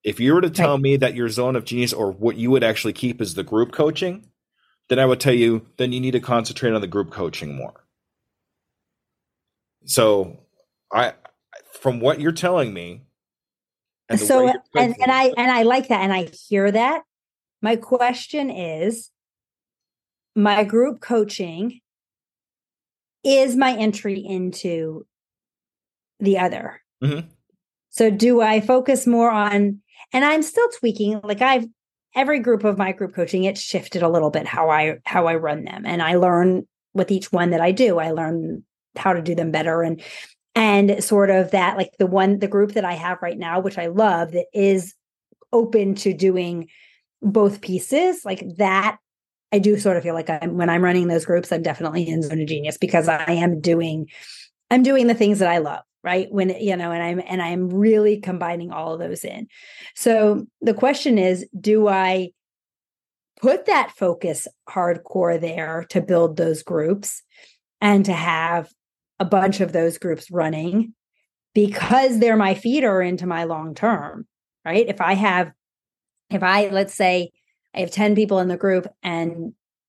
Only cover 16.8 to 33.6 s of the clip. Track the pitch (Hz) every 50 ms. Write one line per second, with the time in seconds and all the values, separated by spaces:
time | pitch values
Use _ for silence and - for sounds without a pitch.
16.8 | 233 262 311 311 311 _ _ _ _ _ _ _ _ _ _ _ - 214 233 226
17.8 | 233 - 254 240 240 240 247 247 - - - 302 277 262 - 190 175 165 160 156
18.8 | 165 208 233 226 - - _ _ _ _ _ _ _ _ _ _ _ _ _ _
19.8 | _ _ _ _ _ _ _ _ _ _ _ 214 202 208 202 208 214 196 214 226
20.8 | 247 285 247 - - - 247 226 208 208 - - 196 170 160 165 202 240 247 -
21.8 | _ _ _ _ _ _ _ _ _ _ _ _ _ _ _ _ _ _ _ _
22.8 | _ _ _ _ _ _ _ _ _ 277 269 269 262 269 240 254 269 262 254 208
23.8 | 220 214 202 208 - 208 196 196 202 202 190 185 185 180 180 - - 185 170 165
24.8 | 160 160 156 156 - _ _ _ _ _ _ _ _ _ _ _ _ _ _ _
25.8 | _ _ _ _ _ _ _ _ 202 196 196 185 180 180 - - - - - -
26.8 | _ _ _ _ 127 139 139 151 165 - _ _ _ _ _ _ _ _ _ _
27.8 | _ _ - - 233 220 202 208 220 240 247 233 226 214 214 214 214 214 254 254
28.8 | 254 269 269 254 - 240 240 233 233 233 226 214 208 208 202 202 202 202 202 202
29.8 | _ _ _ _ - _ - 254 277 294 311 320 311 - - - 480 480 466 -
30.8 | - 233 208 214 214 202 214 214 202 208 208 202 247 262 269 254 233 226 _ _
31.8 | _ _ _ _ _ _ _ 254 269 262 302 277 220 240 233 202 208 214 196 190
32.8 | 196 190 190 - 196 185 - - 175 170 - 185 185 196 202 196